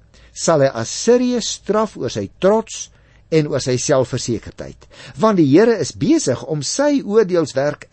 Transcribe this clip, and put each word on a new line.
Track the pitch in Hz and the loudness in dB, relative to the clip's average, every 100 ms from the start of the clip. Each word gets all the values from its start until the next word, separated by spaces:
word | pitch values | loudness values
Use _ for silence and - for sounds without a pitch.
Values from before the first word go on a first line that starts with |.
| _ _ - | _ _ -20
sal | - - 156 | -4 0 2
hy | 135 117 | 2 0
Assirië | 113 - 226 247 247 247 | -8 -4 2 2 2 -2
straf | - - - 214 220 - | -6 -10 -2 -2 -2 -4
oor | 123 | -6
sy | 110 98 - | -6 -8 0
trots | 190 220 220 - - _ _ _ - 160 | 2 2 -2 -14 -16 _ _ _ -2 0
en | 147 | 0
oor | 139 | -4
sy | 135 127 | -2 -2
selfversekerdheid, | - 135 123 123 - 101 85 - 69 67 - - - 139 | 2 0 0 -4 -4 -6 -8 -16 -18 -18 -20 -20 -16 0
want | 220 190 | 2 4
die | 143 | 4
Here | 156 233 208 | 6 4 2
is | 131 98 | -4 -4
besig | 185 320 - 113 123 | 0 0 0 -4 -4
om | 156 135 | -6 -6
sy | - 294 277 | -2 0 0
oordeelswerk | 196 220 185 175 151 135 147 139 - | 2 0 2 0 -2 -2 -4 -6 -8